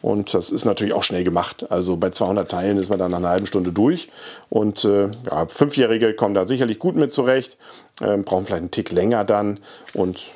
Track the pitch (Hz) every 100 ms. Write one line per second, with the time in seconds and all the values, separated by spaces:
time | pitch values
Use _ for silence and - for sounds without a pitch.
0 | 117 104 101 92 87 131 113 98 104 110
1 | - 90 90 85 85 - - 90 90 85
2 | 92 - 92 101 90 80 95 101 92 98
3 | 90 90 87 92 98 98 90 87 120 175
4 | - - - - - 110 107 101 107 101
5 | 101 110 123 76 82 - 143 143 117 113
6 | 113 107 104 98 92 127 120 110 180 170
7 | 143 - 123 131 127 - - - - -
8 | 107 101 98 92 101 90 87 - - 87
9 | 98 117 101 104 104 104 - - - -
10 | 92 90 -